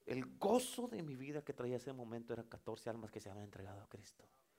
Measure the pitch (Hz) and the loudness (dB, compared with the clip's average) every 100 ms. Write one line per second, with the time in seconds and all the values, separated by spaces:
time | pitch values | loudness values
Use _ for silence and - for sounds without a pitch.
0 | - 127 127 - 196 247 247 - 247 220 | 0 0 0 2 8 8 6 0 -2 -2
1 | 156 127 135 147 143 135 123 123 135 131 | -2 -4 -2 -2 -2 0 2 2 0 -4
2 | 117 117 117 117 117 107 - 113 120 113 | -4 -4 -2 -4 -4 -6 -4 -2 -2 -2
3 | 110 107 104 101 101 98 95 101 101 101 | -4 -8 -8 -8 -8 -8 -10 -10 -12 -12
4 | 101 - - - _ | -14 -18 -20 -20 _